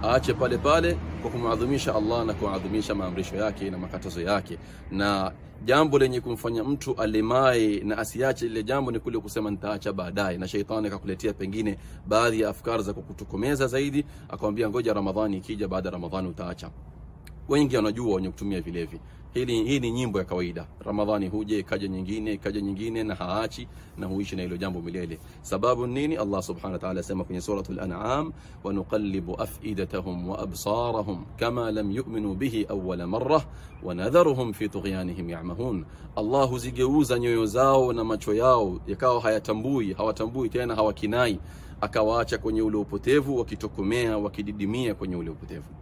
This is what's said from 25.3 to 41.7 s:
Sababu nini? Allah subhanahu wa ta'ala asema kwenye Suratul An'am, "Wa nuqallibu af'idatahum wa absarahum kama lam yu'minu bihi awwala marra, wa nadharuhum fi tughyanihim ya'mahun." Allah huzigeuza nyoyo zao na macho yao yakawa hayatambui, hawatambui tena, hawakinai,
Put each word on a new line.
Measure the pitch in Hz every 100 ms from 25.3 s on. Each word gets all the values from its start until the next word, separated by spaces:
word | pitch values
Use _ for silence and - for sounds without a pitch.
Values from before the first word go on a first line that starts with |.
| -
Sababu | - 95 117 123 120
nini? | 127 147 160
Allah | 104 98
subhanahu | 92 87 98
wa | 90
ta'ala | 92 92
asema | 87 95
kwenye | 90 90
Suratul | 87 101 95 92
An'am, | 92 90 107 135 160 156 - -
"Wa | 101
nuqallibu | 98 92 107 104 95 87 -
af'idatahum | 110 - 107 101 92 95 92 90 90
wa | 98
absarahum | 104 90 - 110 120 113 101 90 - -
kama | 113 120 113
lam | 107 104
yu'minu | 101 131 110 107
bihi | 92 - 110 104
awwala | 104 92 90 87
marra, | 107 127 156 - - - -
wa | 92
nadharuhum | 87 95 156 165 131 123
fi | 104 107
tughyanihim | 101 95 95 90 85 85
ya'mahun." | 82 87 87 87 92 78 - - -
Allah | 107 135 135
huzigeuza | 123 120 123 127 147 139 120
nyoyo | 120 117 110
zao | 110 135 135 127
na | 117
macho | 113 113 -
yao | 107 127 123 101 92 -
yakawa | 98 127 123
hayatambui, | 113 110 - 110 117 139 104
hawatambui | 95 110 107 110 123 120
tena, | 120 120
hawakinai, | 110 110 101 107 117 123 101 - - -